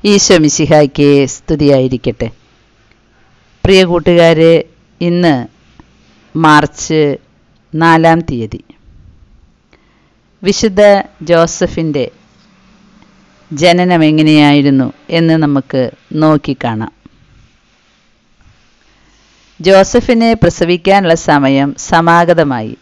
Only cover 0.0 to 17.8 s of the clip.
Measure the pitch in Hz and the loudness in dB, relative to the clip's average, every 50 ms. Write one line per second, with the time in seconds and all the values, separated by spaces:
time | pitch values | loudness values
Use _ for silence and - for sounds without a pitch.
0 | - 208 208 202 - - 196 170 156 147 - - 160 143 160 151 151 135 - - | 2 2 0 2 2 2 2 2 2 0 0 -2 -2 2 2 2 2 0 0 0
1 | 147 143 143 143 139 127 - - _ - 160 147 151 143 139 131 127 131 127 117 | 2 2 2 2 0 -2 -6 -14 _ -6 -4 -2 0 2 2 2 0 -2 -4 -6
2 | - 127 113 _ 120 110 110 _ _ _ _ _ _ _ _ _ _ _ _ _ | -6 -8 -8 _ -10 -12 -12 _ _ _ _ _ _ _ _ _ _ _ _ _
3 | _ _ _ _ _ _ _ _ _ _ _ _ _ 185 196 190 185 170 175 170 | _ _ _ _ _ _ _ _ _ _ _ _ _ 0 2 2 0 0 -2 -4
4 | 151 190 175 170 170 165 165 156 165 165 165 156 - _ _ _ _ _ _ _ | -2 0 2 4 4 4 4 4 4 2 2 2 0 _ _ _ _ _ _ _
5 | 170 175 175 175 180 165 147 123 117 - _ _ _ _ _ _ - _ _ _ | -4 -4 -2 0 0 0 0 -2 -6 -12 _ _ _ _ _ _ -20 _ _ _
6 | _ _ _ _ _ _ _ 156 165 156 151 151 147 151 - - - - 160 156 | _ _ _ _ _ _ _ -2 2 2 4 2 2 0 -6 -12 -8 -4 -2 0
7 | 151 143 139 - _ _ _ _ _ _ _ _ _ _ - 156 165 165 165 160 | 0 0 -2 -6 _ _ _ _ _ _ _ _ _ _ -6 -2 0 2 2 2
8 | 165 165 165 170 165 - 143 120 113 104 - - - _ - _ _ - - - | 2 2 2 0 -2 -6 -8 -8 -8 -10 -12 -16 -18 _ -20 _ _ -20 -20 -20
9 | - - - _ _ _ _ _ _ _ _ _ _ _ _ _ _ _ _ _ | -20 -20 -20 _ _ _ _ _ _ _ _ _ _ _ _ _ _ _ _ _
10 | _ _ _ _ _ _ _ _ 196 185 202 - - 220 190 196 208 208 202 196 | _ _ _ _ _ _ _ _ -4 -4 -4 -2 -2 -2 0 4 4 4 4 2
11 | - - _ _ 160 151 175 165 165 165 - - 151 - - - 165 160 143 143 | 0 -8 _ _ -4 -2 0 0 0 -2 -2 -6 -6 -6 -4 -6 -6 -6 -4 -6
12 | 123 - _ _ _ _ _ _ _ _ _ _ _ _ _ _ _ _ _ _ | -6 -8 _ _ _ _ _ _ _ _ _ _ _ _ _ _ _ _ _ _
13 | _ _ _ _ _ _ _ _ _ _ 156 139 160 180 170 180 180 180 180 165 | _ _ _ _ _ _ _ _ _ _ -6 -2 0 2 2 2 0 0 0 2
14 | 156 151 156 156 156 156 156 151 147 147 143 147 139 143 139 135 127 123 - _ | 2 2 2 2 2 2 4 4 4 4 2 2 2 2 0 0 -2 -4 -8 _
15 | _ - - 165 165 165 160 160 151 147 143 139 135 _ - 135 127 113 - _ | _ -6 -4 -2 0 0 0 0 0 -2 -2 -4 -4 _ -4 -4 -4 -6 -8 _
16 | _ _ - 156 156 156 151 147 - - 135 - - 117 113 107 104 - _ _ | _ _ -6 -2 0 0 0 0 -2 -6 -8 -6 -6 -8 -6 -8 -10 -12 _ _
17 | _ - _ _ _ _ _ _ _ _ _ _ _ _ _ _ | _ -20 _ _ _ _ _ _ _ _ _ _ _ _ _ _